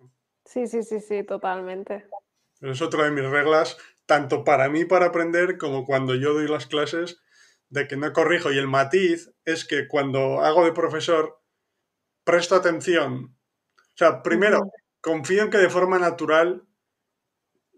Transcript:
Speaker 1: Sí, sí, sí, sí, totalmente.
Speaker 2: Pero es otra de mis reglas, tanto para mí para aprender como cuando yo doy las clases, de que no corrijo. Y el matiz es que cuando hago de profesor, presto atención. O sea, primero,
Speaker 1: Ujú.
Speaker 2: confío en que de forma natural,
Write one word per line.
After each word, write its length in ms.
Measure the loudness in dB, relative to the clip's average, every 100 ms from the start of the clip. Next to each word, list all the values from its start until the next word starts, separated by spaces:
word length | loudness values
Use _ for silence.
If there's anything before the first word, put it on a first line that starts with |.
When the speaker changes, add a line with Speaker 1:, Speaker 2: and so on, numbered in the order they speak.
| _ _ _ _
Speaker 1:
Sí, 220 | _ -6 -4
sí, 140 | -4
sí, 160 | -6 -8
sí, 240 | -6 -6
totalmente. 800 | -6 -6 -6 -6 -8 -12 -10 -12 -14 -20 _ _ _ _
Speaker 2:
Pero 120 | -10
es 80 | -6
otra 220 | -4 0
de 60 | 0
mis 140 | -2 -2
reglas, 480 | 0 2 2 2 -6 -20 _ 0
tanto 380 | 0 0 -2
para 240 | 2 2 2
mí 160 | 0
para 220 | 2 2 2
aprender 520 | 0 -2 0 0 -2
como 260 | -6 -6
cuando 300 | -2 -2 0
yo 200 | -2 0
doy 120 | -2 -2
las 200 | -4 -4
clases, 540 | -4 -4 -4 -8 -12 _ _ _ _ _
de 180 | -6 -6
que 80 | -6
no 160 | -2
corrijo. 400 | 0 2 2 0
Y 60 | -2
el 100 | 0
matiz 640 | 0 2 2 2 -2 -8 _
es 200 | -8 -6 -4
que 220 | -6 -2
cuando 520 | -2 -2 0 0 2
hago 220 | 2 4
de 80 | 4
profesor, 680 | 2 -4 -4 -2 0 -2 -8 _ _ _ _ _ _ _ _
presto 320 | 0 0 2
atención. 840 | 2 2 -2 0 0 0 -6 -12 _ _ _ _ _
O 200 | _ 2
sea, 260 | 2 2
primero, 380 | 0 2 4 2
Speaker 1:
Ujú. 100 | 0 -10 _ _
Speaker 2:
confío 420 | -4 -4 0 0
en 80 | 2
que 80 | 4
de 100 | 4
forma 280 | 4 2 2
natural, 640 | 0 -2 2 2 2 -2 _ _ _ _ _ _ _ _ _ _ _